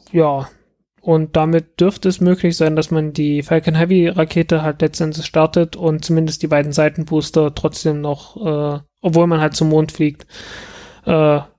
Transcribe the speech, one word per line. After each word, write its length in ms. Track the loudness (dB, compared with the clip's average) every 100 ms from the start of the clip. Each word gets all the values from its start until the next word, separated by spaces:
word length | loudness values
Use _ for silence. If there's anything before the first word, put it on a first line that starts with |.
| _
ja. 380 | 0 0 0 -8 _ _ _ _ _
Und 320 | 0 0 2
damit 460 | 0 2 0 -2 0
dürfte 300 | 0 0 -2
es 100 | 0
möglich 380 | 2 2 0 0
sein, 180 | 0 0
dass 140 | -2
man 240 | -2 -2
die 280 | -2 -2 -2
Falcon 320 | 0 0 0
Heavy 340 | 0 2 4 2
Rakete 520 | 0 0 0 0 0
halt 220 | -2 -2
letztendlich 420 | -2 -2 -6 -6
startet 500 | -4 0 2 2 0
und 300 | -2 -2 -2
zumindest 380 | 0 0 0 -4
die 40 | -2
beiden 260 | 0 0
Seitenbooster 800 | 0 0 0 -4 -2 0 0 0
trotzdem 480 | -2 -6 -4 -4 -2
noch, 340 | -4 -8 -10 -8
äh, 440 | -4 -2 -4 -6 -12 _
obwohl 260 | 0 2 4
man 140 | 2
halt 160 | 0 0
zum 140 | 2
Mond 220 | 2 0
fliegt, 340 | 0 -2 -2 -16 -20 -18 -18 -20 -20 -20 -10 -2
äh, 340 | 2 4 2 -2